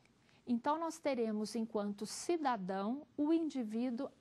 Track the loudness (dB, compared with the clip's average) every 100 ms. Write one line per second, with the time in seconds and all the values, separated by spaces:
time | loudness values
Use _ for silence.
0 | _ _ _ -10 0 0 2 0 0 -2
1 | 0 2 2 0 -2 -2 -2 -2 -2 -4
2 | -6 -6 0 2 2 0 0 -2 0 -2
3 | -6 -2 2 4 2 -2 -2 0 0 -2
4 | -6 -4